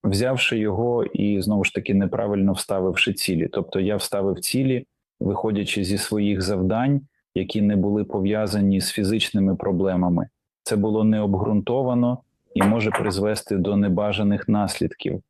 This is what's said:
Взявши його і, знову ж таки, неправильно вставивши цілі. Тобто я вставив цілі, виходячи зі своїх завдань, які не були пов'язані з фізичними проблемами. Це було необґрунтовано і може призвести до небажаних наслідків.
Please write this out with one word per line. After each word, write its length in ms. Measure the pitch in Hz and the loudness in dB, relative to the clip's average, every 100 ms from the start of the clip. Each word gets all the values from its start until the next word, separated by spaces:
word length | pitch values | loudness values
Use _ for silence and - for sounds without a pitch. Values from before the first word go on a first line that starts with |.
Взявши 540 | - 98 123 131 - 113 | -2 0 0 0 0 0
його 460 | 107 98 120 120 | 0 0 0 0
і, 380 | - - 101 101 | -2 -2 0 0
знову 220 | 92 104 | 0 0
ж 100 | 92 | 0
таки, 200 | - 95 | -4 0
неправильно 580 | 98 98 104 104 101 98 | 0 0 -2 -2 0 0
вставивши 600 | 95 - 98 95 87 - | 0 -2 -2 -2 0 -2
цілі. 360 | 95 - 87 82 | -2 -2 -2 -2
Тобто 320 | - 87 98 | -4 -4 -2
я 160 | 95 104 | -2 -2
вставив 440 | - 101 98 - | -4 -2 -2 -2
цілі, 460 | - 123 135 123 - _ _ _ | -4 -2 0 -2 -6 _ _ _
виходячи 640 | 95 101 110 101 95 104 | -4 -2 -2 -2 -2 -4
зі 140 | 92 101 | -2 -4
своїх 440 | - 107 104 95 | -2 -2 0 0
завдань, 580 | 92 101 92 110 131 143 139 _ _ | -2 -2 0 0 0 -2 -4 _ _
які 280 | - 95 110 | -6 -4 0
не 140 | 104 104 | 2 2
були 280 | 98 104 | 2 0
пов'язані 760 | 101 104 98 107 107 101 98 98 | -2 -2 0 0 -2 0 2 2
з 100 | 90 | -2
фізичними 680 | - 98 110 - 101 98 90 | -2 -2 0 -2 0 0 0
проблемами. 720 | 95 90 95 90 90 87 - _ _ _ | -2 0 0 0 0 0 -2 _ _ _
Це 140 | - 107 | -4 -2
було 280 | 107 107 | 0 2
необґрунтовано 1120 | 110 107 104 98 107 104 98 123 127 123 123 123 _ _ _ | 2 2 2 4 4 2 2 0 2 2 2 0 _ _ _
і 80 | - | 2
може 280 | 98 113 107 | 4 4 2
призвести 680 | - 107 92 104 107 - 101 | 0 -2 0 0 -2 -2 0
до 200 | 92 101 | 2 2
небажаних 720 | 101 90 104 98 101 101 - | 4 2 0 2 2 0 0
наслідків. 760 | 104 98 - 87 - - 95 | 0 0 0 -4 -2 -6 -6